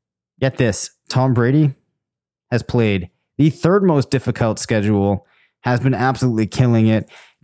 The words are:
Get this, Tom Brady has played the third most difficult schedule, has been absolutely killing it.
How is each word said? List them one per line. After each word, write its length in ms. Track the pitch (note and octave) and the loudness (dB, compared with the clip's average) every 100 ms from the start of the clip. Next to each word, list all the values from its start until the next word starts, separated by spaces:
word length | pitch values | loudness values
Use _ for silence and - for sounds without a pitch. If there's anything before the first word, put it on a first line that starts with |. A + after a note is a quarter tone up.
| _ _ _ _ | _ _ _ _
Get 180 | C3 - | -4 0
this, 340 | A#2 G2 - - - | -2 -2 -8 -14 -6
Tom 240 | B2+ C3 | 0 0
Brady 400 | A#2+ A#2+ D3+ D3 - _ _ _ _ _ _ _ | 2 2 2 0 -2 _ _ _ _ _ _ _
has 100 | A#2+ | -6
played 480 | - A#2+ G#2+ F#2+ F2 _ _ - | -2 0 0 -2 -6 _ _ 0
the 120 | D3+ | 0
third 340 | - D#3+ G3+ | 2 0 2
most 280 | F#3+ D3 - | 2 0 0
difficult 480 | B2+ C3 - A#2 G#2 | -4 -4 -2 -2 -2
schedule, 640 | - A2 G2+ G#2 G2+ G2 - _ _ _ | -2 -2 0 0 0 -2 -8 _ _ _
has 180 | B2 B2 | -4 0
been 160 | C3+ G#2+ | 0 0
absolutely 500 | C3 B2 B2+ A2 G#2+ | -2 0 -2 0 -2
killing 420 | - B2+ A2+ A2 | 0 2 4 2
it. 220 | A2 - - - _ | 0 -2 -14 -20 _